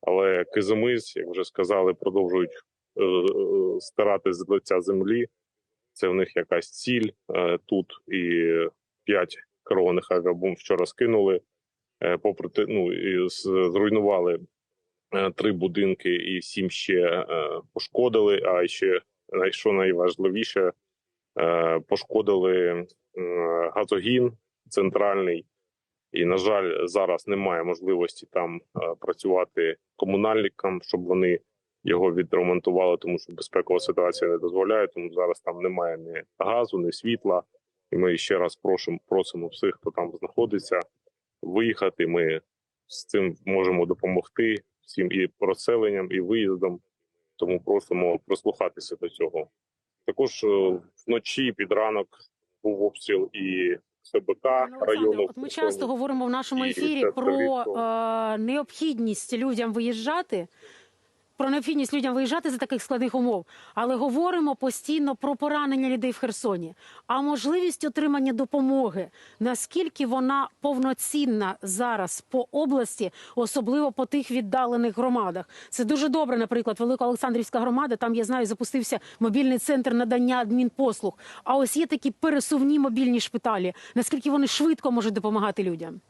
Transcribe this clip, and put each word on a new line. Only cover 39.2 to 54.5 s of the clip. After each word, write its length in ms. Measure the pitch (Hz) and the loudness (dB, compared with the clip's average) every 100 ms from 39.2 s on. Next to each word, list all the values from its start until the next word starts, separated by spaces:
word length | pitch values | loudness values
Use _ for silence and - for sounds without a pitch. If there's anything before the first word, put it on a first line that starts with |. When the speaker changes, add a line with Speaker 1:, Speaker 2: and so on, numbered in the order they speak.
| 92 87 85 | 0 -6 -10
Speaker 1:
всіх, 300 | - 101 - | -2 -4 -2
хто 100 | - | -8
там 220 | 85 87 85 | -6 -6 -6
знаходиться, 640 | 87 - 117 104 - 90 85 _ _ _ _ _ | -6 -2 0 -2 -2 -4 -4 _ _ _ _ _
виїхати. 640 | - 95 117 104 95 - 82 | -4 0 0 0 -2 0 0
Ми 340 | 85 80 80 _ _ _ _ _ | 2 0 -2 _ _ _ _ _
з 180 | - | -18
цим 320 | - 104 92 80 - | -4 0 0 -4 -2
можемо 400 | 95 92 92 87 | 2 4 2 2
допомогти 720 | 90 92 92 - - 113 104 _ _ _ | 0 0 -2 -2 -2 0 0 _ _ _
всім, 260 | - 90 | -2 0
і 160 | 95 90 _ | 0 -2 _
розселенням, 720 | 98 95 - 117 107 101 92 | -2 0 2 2 2 0 -2
і 80 | 98 | -2
виїздом. 600 | 90 113 101 92 92 87 _ _ _ _ _ _ | 0 2 2 2 0 -2 _ _ _ _ _ _
Тому 240 | 87 90 | -2 -2
просимо 580 | 90 101 - 90 90 85 _ | 2 0 0 0 2 0 _
прислухатися 680 | 95 110 - 92 - - 87 | -2 -2 -4 -8 -8 -14 -10
до 120 | 85 | -10
цього. 400 | - 82 82 76 _ _ _ _ _ - | -4 -4 -4 -8 _ _ _ _ _ -10
Також, 380 | - 131 - | -2 -2 0
е, 360 | 107 101 95 92 - _ - | 0 2 2 0 -8 _ -4
вночі 460 | 117 - - 131 | -4 -2 -4 -4
під 200 | 101 98 | -4 -2
ранок 360 | 104 110 107 95 _ _ _ _ _ | 0 0 -2 -6 _ _ _ _ _
був 200 | 107 98 | -4 0
обстріл 480 | 101 - - 98 95 | -2 -2 -2 0 0
і 440 | 104 95 92 90 87 _ _ | -4 -4 0 0 -2 _ _
С 180 | - 107 | -4 -2
Б 60 | 95 | -2
К 80 | 95 | -2
Speaker 2:
Пане 340 | 131 | 0